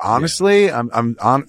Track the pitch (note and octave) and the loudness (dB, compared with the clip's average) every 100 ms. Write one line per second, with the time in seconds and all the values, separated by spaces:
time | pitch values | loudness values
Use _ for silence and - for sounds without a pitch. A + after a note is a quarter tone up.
0 | G2 A#2+ D#3+ - G3 G3+ G3 A#2+ A#2+ A#2 | -2 0 -2 -2 2 4 2 0 -4 -2
1 | A#2 A#2 A2 C3+ | -2 -2 0 0